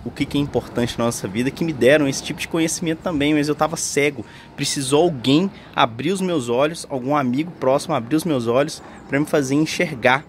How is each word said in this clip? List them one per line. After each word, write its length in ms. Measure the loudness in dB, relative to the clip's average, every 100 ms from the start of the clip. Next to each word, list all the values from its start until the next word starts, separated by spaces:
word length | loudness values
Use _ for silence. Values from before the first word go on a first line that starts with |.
o 60 | -12
que, 140 | -4
que 140 | -2 -2
é 20 |
importante 560 | 0 -2 -2 -2 -2 0
na 100 | -2
nossa 200 | -2 -6
vida, 240 | -2 -2
que 140 | -2
me 80 | -4
deram 340 | 4 6 6 4
esse 160 | -2
tipo 160 | -8 -10
de 80 | -4
conhecimento 540 | -2 -2 -2 -4 -4
também, 340 | -4 0 2
mas 140 | 2 0
eu 80 | 0
tava 200 | 0 -2
cego. 480 | -2 0 0 -2 -14 -18 -18
Precisou 480 | -6 -4 -4 2 4
alguém 480 | 4 2 2 4 2 -6 -8
abrir 380 | 0 0 0 -4
os 80 | -2
meus 280 | 0 -2 0
olhos, 380 | 2 0 -2 -8
algum 280 | -6 0 0
amigo 340 | 2 0 -4
próximo 460 | 0 2 2 2 -4
abrir 180 | 0
os 100 | 0
meus 220 | 0 0 2
olhos 340 | 2 0 -6 -16 -20 -2
pra 100 | 0
me 80 | 2
fazer 300 | 0 2 0
enxergar 680 | 0 -2 -4 0 2 2